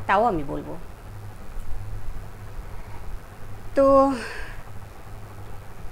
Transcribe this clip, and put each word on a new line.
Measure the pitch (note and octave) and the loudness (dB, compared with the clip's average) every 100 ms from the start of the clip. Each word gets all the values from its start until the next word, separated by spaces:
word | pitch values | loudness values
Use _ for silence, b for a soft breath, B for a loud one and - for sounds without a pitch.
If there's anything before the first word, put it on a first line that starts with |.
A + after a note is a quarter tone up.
| - | 4
তাও | G3 | 6
আমি | A#3 F3 | 6 4
বলবো। | C#3+ D3 D3 D3 - - - - - - - - - - - - - - - - - - - - - - - - - - - - - | 0 -2 -4 -8 -8 -10 -12 -10 -10 -8 -6 -2 2 2 0 -2 -2 -2 -6 -8 -8 -8 -8 -6 -6 -6 -4 -6 -6 -10 -8 -6 0
তো | - C#4 C4+ C4+ B3+ A3 B B B B - - - - - - - - - - - - | 6 10 10 8 4 -2 B B B B -8 -8 -10 -10 -10 -10 -10 -8 -8 -8 -6 -6